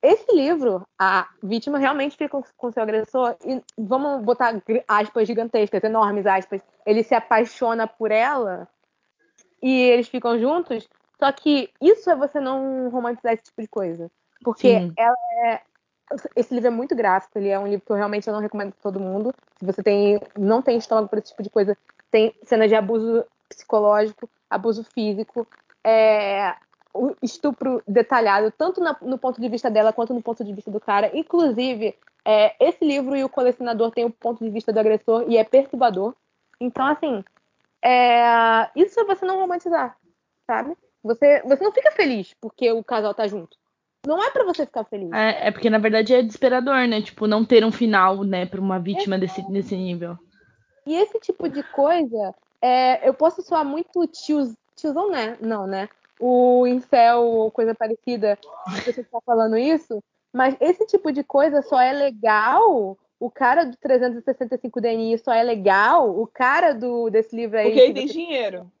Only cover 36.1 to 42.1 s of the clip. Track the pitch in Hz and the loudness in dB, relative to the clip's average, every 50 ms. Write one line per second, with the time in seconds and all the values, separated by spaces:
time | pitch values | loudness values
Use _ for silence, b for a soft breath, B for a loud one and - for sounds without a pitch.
36.1 | 262 _ _ _ _ _ _ _ _ _ 240 247 240 - 262 277 302 294 - 302 | -6 _ _ _ _ _ _ _ _ _ -8 -8 -4 -2 -2 -2 -2 -2 -2 -4
37.1 | 254 202 196 _ _ _ _ _ _ _ _ _ _ _ - 240 254 247 247 247 | -4 -6 -8 _ _ _ _ _ _ _ _ _ _ _ 2 2 4 6 6 6
38.1 | 240 240 240 240 233 233 226 226 226 226 226 - _ 269 359 403 - - 453 403 | 6 4 4 4 4 4 4 4 4 4 2 0 _ 0 0 2 2 -2 0 0
39.1 | 392 381 - 370 381 381 381 359 349 349 - 359 349 311 269 240 - _ _ _ | -2 -2 -2 -4 -2 -2 -2 -2 -4 -6 -4 -2 -2 -2 -2 -4 -8 _ _ _
40.1 | _ _ _ _ _ _ _ - 233 220 240 277 339 _ _ _ _ _ _ 214 | _ _ _ _ _ _ _ -6 -6 -6 -4 -8 -10 _ _ _ _ _ _ -6
41.1 | 233 - 285 285 294 285 - 247 277 277 370 415 403 - - 605 605 - 392 285 | -2 2 4 4 4 4 4 0 0 2 2 0 0 2 2 2 2 2 0 0